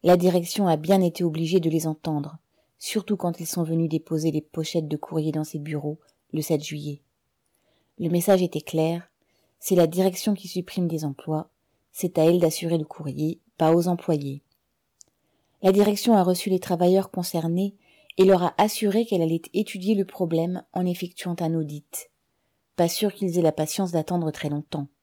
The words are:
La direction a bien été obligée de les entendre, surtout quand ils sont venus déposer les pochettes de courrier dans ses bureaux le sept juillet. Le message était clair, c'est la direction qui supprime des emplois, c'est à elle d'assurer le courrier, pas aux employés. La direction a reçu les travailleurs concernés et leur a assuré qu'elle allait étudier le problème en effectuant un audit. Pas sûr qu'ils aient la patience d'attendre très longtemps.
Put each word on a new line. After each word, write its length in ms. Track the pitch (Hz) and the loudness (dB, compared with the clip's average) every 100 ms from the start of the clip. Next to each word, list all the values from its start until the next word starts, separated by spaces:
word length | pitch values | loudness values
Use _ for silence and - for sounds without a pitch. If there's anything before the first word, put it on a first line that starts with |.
La 120 | 165 180 | 4 4
direction 500 | 175 180 170 - 190 | 4 2 -2 0 2
a 100 | 156 | 2
bien 240 | 156 196 | 4 4
été 220 | 175 - | 4 0
obligée 360 | 175 160 165 185 | -2 -2 2 2
de 120 | 160 | 2
les 160 | 160 160 | 0 -2
entendre, 500 | 156 165 151 143 160 _ _ _ _ | -4 -4 -4 -6 -14 _ _ _ _
surtout 400 | - 214 196 202 | -6 -6 -2 -2
quand 220 | 175 165 | -2 -4
ils 80 | 165 | -6
sont 160 | 175 | -4
venus 260 | 160 165 165 | -2 0 0
déposer 400 | 160 - 160 160 | -2 -4 -2 0
les 120 | 151 | -2
pochettes 460 | 151 - 156 170 151 | -6 -8 -4 -4 -4
de 100 | 151 | -8
courrier 340 | - 160 156 | -4 -4 -2
dans 120 | 151 | -4
ses 140 | 151 151 | -6 -8
bureaux 400 | 147 151 147 151 _ _ _ | -8 -6 -6 -10 _ _ _
le 100 | 156 | -8
sept 200 | 151 151 | -2 -2
juillet. 380 | 147 151 147 143 _ _ _ _ _ _ _ _ _ - | -2 -10 -10 -12 _ _ _ _ _ _ _ _ _ -8
Le 120 | 170 | -2
message 340 | 175 170 190 | 0 4 4
était 180 | 175 151 | 2 -4
clair, 480 | - 160 160 170 - _ _ _ _ _ | -4 0 0 -2 -10 _ _ _ _ _
c'est 160 | - 180 | 0 2
la 120 | 160 | 2
direction 480 | 175 190 185 220 202 | 2 0 0 -4 -4
qui 120 | 175 | -4
supprime 400 | 185 180 - 175 | -8 -6 -4 -2
des 160 | 160 | -2
emplois, 460 | 156 139 - 156 - _ _ _ _ | -6 -8 -6 -6 -6 _ _ _ _
c'est 280 | - 175 170 | -6 -4 2
à 60 | 160 | 4
elle 140 | 175 | 4
d'assurer 380 | 165 156 170 165 | 2 0 -2 -2
le 80 | 151 | -4
courrier, 540 | - 143 139 156 165 _ - | -10 -10 -4 -4 -4 _ 0
pas 160 | 160 | 4
aux 140 | 170 170 | 4 2
employés. 560 | 175 - 156 143 139 _ _ _ _ _ _ _ _ _ _ _ _ | -2 -2 -2 -4 -12 _ _ _ _ _ _ _ _ _ _ _ _
La 80 | 190 | 4
direction 440 | 196 202 208 240 214 | 6 4 2 4 4
a 80 | |
reçu 260 | 180 180 202 | 4 2 0
les 100 | 185 | -2
travailleurs 520 | - 170 180 190 185 | 0 2 4 4 2
concernés 640 | - 175 170 165 175 202 _ _ _ _ - | -6 -4 -4 -2 0 -2 _ _ _ _ 4
et 80 | 190 | 6
leur 160 | 185 | 6
a 140 | 175 - | 2 2
assuré 480 | 208 - 208 202 233 | 0 2 0 0 0
qu'elle 160 | 185 | 0
allait 220 | 160 165 - | 0 -2 -2
étudier 400 | - 214 190 185 | -4 -4 -4 0
le 120 | 208 196 | 0 -2
problème 580 | - 175 160 170 180 - | -4 -2 0 -2 -4 -8
en 140 | 185 180 | -4 -2
effectuant 480 | 175 175 - 175 170 | -2 -8 -8 -8 -4
un 140 | 165 | -2
audit. 560 | 165 151 147 _ - - _ _ _ _ _ _ - | -2 -4 -10 _ -16 -16 _ _ _ _ _ _ -2
Pas 120 | 170 | 0
sûr 260 | - 208 | 0 -4
qu'ils 240 | - 190 170 | -2 -2 2
aient 60 | |
la 80 | 165 | 2
patience 400 | 151 151 - 185 | 0 -4 -2 -2
d'attendre 400 | 170 151 175 160 | -2 -2 -2 -2
très 180 | - 147 | -6 -6
longtemps. 380 | 147 147 156 139 _ | -6 -6 -8 -8 _